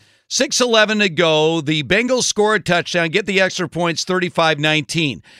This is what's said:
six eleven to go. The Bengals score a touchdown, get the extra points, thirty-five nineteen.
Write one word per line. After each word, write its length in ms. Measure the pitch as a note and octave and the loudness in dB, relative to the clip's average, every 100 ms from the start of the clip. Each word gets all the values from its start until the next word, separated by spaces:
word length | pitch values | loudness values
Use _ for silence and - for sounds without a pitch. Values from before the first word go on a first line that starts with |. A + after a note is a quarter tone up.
| _ _ - | _ _ -6
six 340 | - C#4 - | -2 -2 0
eleven 380 | B3 A3 G#3+ G#3+ | 2 4 2 2
to 100 | G#3 | 0
go. 520 | D#3 E3 D#3 D#3 E3 | 2 2 4 2 0
The 200 | C#3+ D#3 | -2 -4
Bengals 420 | C3+ G3 B3 B3+ - | 0 0 0 0 0
score 280 | - G#3 | 0 0
a 60 | G#3+ | 0
touchdown, 500 | - F3 D#3 F3+ E3 | 0 -2 0 -2 0
get 160 | E3+ G#3 | -2 -2
the 160 | F#3+ | 0
extra 260 | F#3 - E3 | 0 -2 -6
points, 360 | E3 E3+ D#3 | -2 -2 -2
thirty-five 560 | - F#3 F3+ - D#3+ D3+ | -2 -2 -2 0 0 2
nineteen. 640 | D#3 D#3 - E3+ D3+ G2 - | 0 0 -2 -2 -2 -4 -12